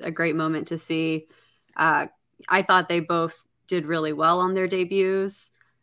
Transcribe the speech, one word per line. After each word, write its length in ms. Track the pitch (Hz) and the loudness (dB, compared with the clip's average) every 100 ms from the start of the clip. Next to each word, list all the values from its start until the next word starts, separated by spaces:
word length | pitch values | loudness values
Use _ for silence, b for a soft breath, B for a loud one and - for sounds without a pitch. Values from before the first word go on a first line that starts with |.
a 100 | 170 | -8
great 240 | 165 170 | -2 -2
moment 320 | 156 160 156 156 | 0 -2 -4 -6
to 100 | 165 | -8
see. 500 | - 160 160 160 156 b b b b - | -4 -2 -2 -4 -8 b b b b 0
Uh, 300 | 160 147 147 _ _ _ - | 2 2 -2 _ _ _ 0
I 140 | 185 | 0
thought 260 | 190 185 165 | 4 2 2
they 100 | 170 | -2
both 380 | 160 170 165 - _ _ - | 0 0 -2 -6 _ _ -4
did 180 | 180 151 | -4 0
really 260 | 165 156 | -2 -2
well 280 | 151 160 175 | 2 2 4
on 140 | 185 | 2
their 120 | 190 185 | 0 0
debuts. 840 | 185 175 196 185 190 196 - - _ _ _ | 0 0 2 2 2 -2 -6 -14 _ _ _